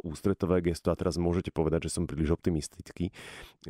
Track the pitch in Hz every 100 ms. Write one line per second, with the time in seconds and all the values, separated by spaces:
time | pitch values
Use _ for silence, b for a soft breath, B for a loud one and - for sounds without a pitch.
0 | 87 76 98 98 87 90 85 82 - 82
1 | 92 85 85 87 - - 80 80 80 -
2 | 82 69 76 82 92 80 - - - -
3 | 87 B B B B B